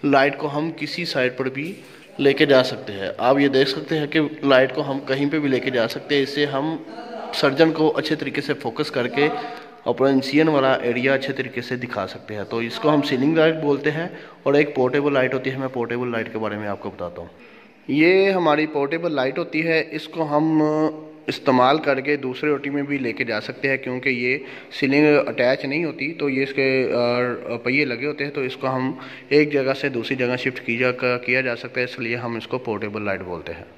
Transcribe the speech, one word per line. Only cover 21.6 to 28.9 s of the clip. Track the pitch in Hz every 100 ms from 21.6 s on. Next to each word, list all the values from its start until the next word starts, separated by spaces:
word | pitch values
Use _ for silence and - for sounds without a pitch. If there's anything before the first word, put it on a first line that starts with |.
| 127 156
करके | 147 135 135 147
दूसरे | 127 127 151
ओटी | 139 139
में | 143 139
भी | 143
लेके | 123 113
जा | 117 107
सकते | 110 127 135
हैं, | 131
क्योंकि | 127 127 139
ये | 123 123 139 - - - -
ceiling | 135 139 151 147 -
अटैच | 113 123 135 139
नहीं | 147 165
होती, | - 139
तो | 165 147
ये | 131
इसके, | 135 - 135 131
अ, | 127 120 120 120 123 113 - 117 123
पहिए | 135 143
लगे | 117 143
होते | 139
हैं, | 143
तो | 147
इसको | 131 131 135
हम | 131 131